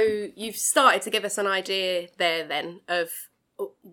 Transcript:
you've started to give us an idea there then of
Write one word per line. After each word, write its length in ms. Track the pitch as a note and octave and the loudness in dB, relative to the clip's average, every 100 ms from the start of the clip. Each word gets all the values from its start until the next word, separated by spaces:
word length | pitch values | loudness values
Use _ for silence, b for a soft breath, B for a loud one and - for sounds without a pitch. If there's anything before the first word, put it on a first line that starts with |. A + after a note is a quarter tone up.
| A3 G#3+ G#3 - | 2 0 -6 -10
you've 200 | A3 G#3 | -10 -4
started 440 | - D4+ C4 F#3+ | 0 6 6 6
to 80 | G#3 | 2
give 140 | G#3+ | -2
us 140 | G3 G#3 | -2 -2
an 80 | G3+ | 0
idea 640 | F#3+ F#3+ F#3+ F#3 F3+ F3 - | 0 -2 -2 0 -2 -4 0
there 280 | F3 E3 D3+ | 0 0 -2
then 340 | C#3+ D#3+ F3 - | -4 -4 -8 -4
of 240 | F3 E3+ - - _ _ - G3 _ G3 | -2 -2 -6 -16 _ _ -10 -10 _ -20